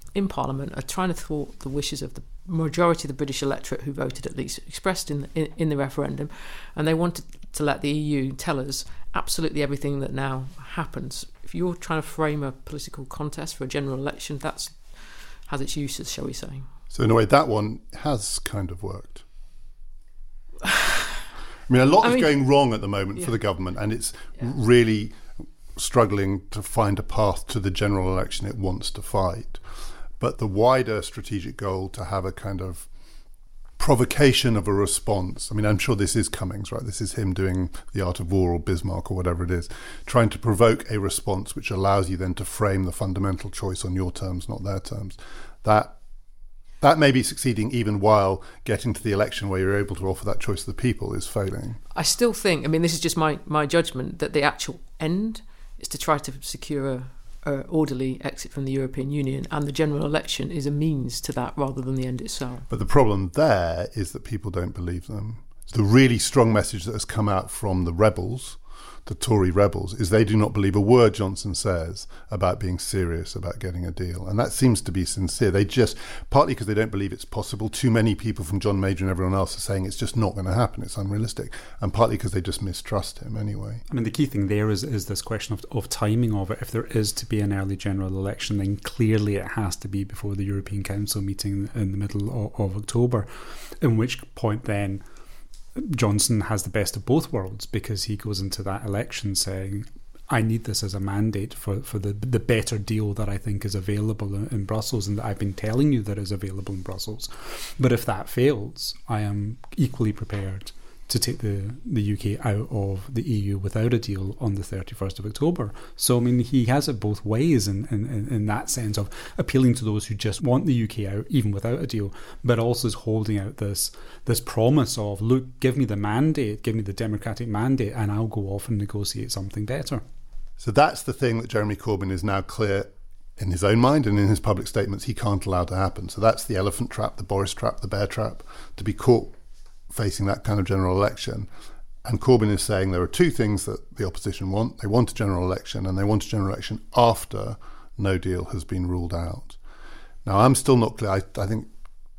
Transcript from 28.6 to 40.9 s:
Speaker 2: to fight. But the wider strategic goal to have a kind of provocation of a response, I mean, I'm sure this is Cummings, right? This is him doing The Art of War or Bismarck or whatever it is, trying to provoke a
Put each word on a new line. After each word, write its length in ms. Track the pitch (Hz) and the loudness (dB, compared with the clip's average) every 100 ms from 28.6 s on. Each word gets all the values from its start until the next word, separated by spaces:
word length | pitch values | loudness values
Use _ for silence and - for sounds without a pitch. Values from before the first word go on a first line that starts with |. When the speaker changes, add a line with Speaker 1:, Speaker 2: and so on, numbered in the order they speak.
| 95 87 - | -2 -2 -4
Speaker 2:
to 100 | - | -6
fight. 580 | - 104 92 85 - - - - - - - - | -4 0 0 -2 -6 -8 -8 -8 -8 -8 -8 -4
But 180 | 123 - | -2 -2
the 100 | 110 | -2
wider 540 | 95 120 131 117 107 | 4 6 6 2 -2
strategic 560 | - - - 101 76 - | -4 -8 -6 -6 -6 -6
goal 320 | 101 95 95 | -4 -2 -4
to 160 | - 98 | -6 -4
have 200 | 98 95 | -2 -4
a 60 | |
kind 300 | - 104 95 | -6 -6 -6
of 260 | 92 - - - - - - - - - - - | -6 -8 -12 -16 -16 -18 -18 -20 -18 -16 -8 2
provocation 800 | - 123 123 - 147 131 127 107 | 6 6 4 6 6 6 4 4
of 120 | 92 | 4
a 60 | |
response, 800 | 98 98 - - 101 92 - - | 2 2 0 0 0 0 -6 -4
I 40 | 107 | 2
mean, 100 | 107 | 4
I'm 120 | 101 | 4
sure 180 | - 107 | 2 2
this 200 | 98 117 | 2 2
is 140 | 98 | 0
Cummings, 420 | - 92 101 104 | -2 -6 -6 -6
right? 140 | - - | -6 -6
This 160 | - | -6
is 120 | 104 | -6
him 200 | - 101 | -2 -2
doing 360 | 90 95 92 90 - - | 0 0 0 -2 -4 -6
The 80 | 101 | -2
Art 200 | 90 87 | -2 -2
of 100 | 85 | 2
War 220 | 98 90 | 4 4
or 60 | 85 | 2
Bismarck 520 | 76 87 95 92 - | 0 0 0 -4 -4
or 60 | 92 | -2
whatever 260 | 87 85 | 0 0
it 80 | 87 | 0
is, 160 | 87 - - - - - | -2 -4 -10 -12 -12 0
trying 240 | 123 110 | 4 4
to 100 | - | 2
provoke 500 | 117 98 113 110 | 2 6 6 6
a 100 | - | 0